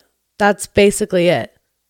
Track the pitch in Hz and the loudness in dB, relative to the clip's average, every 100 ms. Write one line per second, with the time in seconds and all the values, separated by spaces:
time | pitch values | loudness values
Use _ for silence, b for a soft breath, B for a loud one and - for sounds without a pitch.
0 | _ _ _ - 208 202 - - 202 - | _ _ _ -4 -2 -2 -4 2 2 0
1 | 208 185 175 143 - _ _ _ | -2 0 0 0 -4 _ _ _